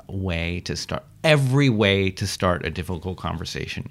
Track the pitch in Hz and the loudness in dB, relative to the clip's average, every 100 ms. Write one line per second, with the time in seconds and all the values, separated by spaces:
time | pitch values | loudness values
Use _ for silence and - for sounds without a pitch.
0 | - 98 95 82 85 87 - 78 - - | -10 -6 -2 -2 -2 -4 -6 -8 -6 -8
1 | - - 160 151 131 135 139 107 101 98 | -10 -2 4 4 4 4 4 6 4 4
2 | 95 95 98 - 92 87 78 80 85 85 | 2 0 -4 0 0 2 -2 -4 -6 -6
3 | 90 90 82 82 82 - - - - | -6 -6 -6 -6 -6 -8 -8 -8 -10